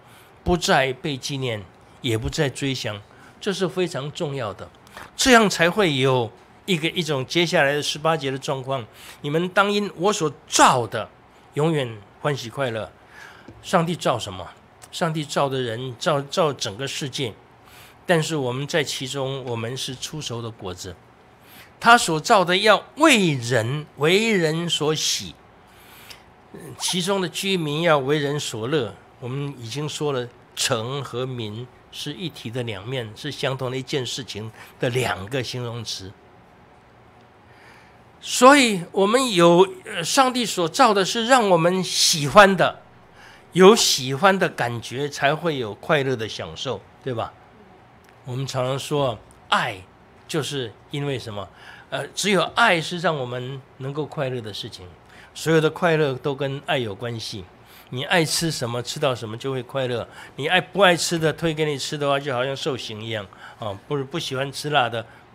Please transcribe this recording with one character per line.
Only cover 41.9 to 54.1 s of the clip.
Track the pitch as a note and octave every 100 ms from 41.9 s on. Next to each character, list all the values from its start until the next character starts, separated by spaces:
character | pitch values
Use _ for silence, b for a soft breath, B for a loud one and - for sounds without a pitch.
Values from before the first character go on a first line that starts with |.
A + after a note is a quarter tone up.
| - - F3 C#3+
欢 | D3+ G3 F#3+
的， | C3+ - - - - B B B B
有 | E3+ F#3 A3
喜 | - - B2+
欢 | C3+ F#3+ G3
的 | E3+
感 | - B2 A#2+
觉， | A2 A#2+ C#3+
才 | - C#3+ D3+
会 | E3+ C#3+
有 | A2
快 | G2+ - D#3
乐 | C3+ B2
的 | A2
享 | - F#2+ D#2+
受， | C3+ G#2 - -
对 | -
吧？ | A#2 G2+ - - - - - - - - -
我 | -
们 | B2+ C3+
常 | C3 B2+
常 | C3+
说， | - D3 C3+ G#2 - - -
爱 | G#3 D3 G2 F2+ - - - -
就 | E3
是 | C3 C#3+ A#2 - -
因 | D3 C#3+
为 | C3
什 | -
么？ | G2+ F#2+ B B B B
呃， | C3+ C#3
只 | - F#3+
有 | F#3+ D#3+ -
爱 | A#3 F3
是 | D3+ F3
让 | E3+ D#3
我 |
们 | B2 B2 B2 C3+ - -
能 | C3
够 | C#3+
快 | C#3